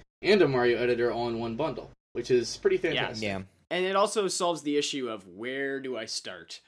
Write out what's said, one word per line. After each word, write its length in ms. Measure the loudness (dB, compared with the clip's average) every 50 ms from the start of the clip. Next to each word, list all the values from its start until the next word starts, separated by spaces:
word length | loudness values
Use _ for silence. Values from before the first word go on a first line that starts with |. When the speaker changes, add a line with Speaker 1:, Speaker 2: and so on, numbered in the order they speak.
| -20 _ _ _
Speaker 1:
and 200 | 2 4 6 6
a 80 | 6 6
Mario 280 | 4 4 4 4 4 4
editor 360 | 2 2 2 2 2 0 0
all 160 | 0 -2 -2
in 100 | -2 -4
one 160 | -4 -4 -4
bundle, 360 | -2 -2 -4 -4 -6 -10 -14 -16 _ _ _
which 180 | -8 -6 0 2
is 280 | 4 4 2 0 -2 0
pretty 180 | 0 2 2
Speaker 2:
Yeah. 60 | 2
Speaker 1:
fantastic. 420 | 0 0 0 0 -2 -2 -4 -4 -4
Speaker 3:
Yeah. 180 | -2 -2 -4 -6 -10 _ _ _ -6
Speaker 2:
And 160 | -4 -2 0
it 100 | 0 2
also 320 | 2 2 2 2 0 0 0
solves 360 | 0 0 0 0 0 -2 -2
the 120 | -2 0
issue 320 | 0 0 0 -2 -4 -4 -6
of, 180 | -6 -8 -12 -14
"Where 500 | -14 -10 -8 -6 -6 -4 -4 -4 -4 -6
do 160 | -6 -6 -6
I 80 | -6 -6
start? 560 | -6 -8 -8 -8 -10 -12 -14 -14 -16 -18 -20 _